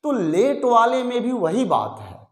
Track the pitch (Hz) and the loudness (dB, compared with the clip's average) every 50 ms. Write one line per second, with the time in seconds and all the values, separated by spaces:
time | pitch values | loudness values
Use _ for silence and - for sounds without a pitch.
0 | - 302 285 240 180 160 156 180 226 277 285 - 269 247 240 226 226 240 254 262 | -2 -2 -2 0 0 0 2 2 2 2 0 0 0 4 4 4 4 4 2 0
1 | 254 247 247 240 214 247 254 240 180 160 170 233 262 190 151 113 104 107 107 - | -2 -2 -4 -2 -2 -2 -2 -2 -2 -2 0 0 0 0 0 -2 -2 -4 -10 -14
2 | 104 95 - - - _ | -16 -18 -18 -20 -20 _